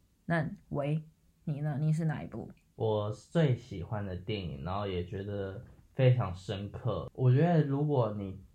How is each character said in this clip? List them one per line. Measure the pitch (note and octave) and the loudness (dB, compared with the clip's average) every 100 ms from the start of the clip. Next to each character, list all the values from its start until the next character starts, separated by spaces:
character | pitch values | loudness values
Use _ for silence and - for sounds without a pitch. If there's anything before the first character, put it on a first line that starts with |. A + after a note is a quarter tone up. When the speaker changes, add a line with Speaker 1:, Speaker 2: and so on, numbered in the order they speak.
| _ _ - | _ _ -2
Speaker 1:
那 | E3 D#3+ G#3 _ | -2 -2 -8 _
维， | D3 C#3+ D#3 D#3 _ _ _ | -2 0 -2 -4 _ _ _
你 | - C#3+ | -8 -4
呢？ | D3+ D3+ | -4 0
你 | D#3 | 0
是 | D#3 D#3+ | 2 0
哪 | D3 | -2
一 | - | -6
部？ | A2+ - - _ - | -10 -12 -16 _ -2
Speaker 2:
我 | A2+ G#2+ G#2 | 0 2 0
最 | G#2+ - E3+ D#3 A#2+ | -6 -2 2 4 2
喜 | - G2 | -4 -10
欢 | D#2+ G#2+ G2+ | -6 -6 -6
的 | F2 | -6
电 | - G#2 | -6 -6
影， | F2 C#2 | -6 -6
然 | D2+ | -6
后 | F#2+ G#2 | -4 -4
也 | F2+ | -4
觉 | F2 G2 | -4 -6
得 | G2 G2+ G2 F#2+ - - - | -6 -6 -6 -8 -14 -20 -10
非 | - C3 B2 | 4 6 6
常 | F#2+ | 2
深 | F2 - G2 G2+ | -4 -6 -6 -6
刻。 | - A#2 F#2 - | -6 -4 -4 -6
我 | - B2+ | 2 4
觉 | B2+ | 6
得 | E3+ E3+ | 6 4
如 | C#3+ C#3 D3 | 4 2 2
果 | C#3 A2 | 2 2
你 | G#2 G2 F#2 - | -2 -6 -10 -16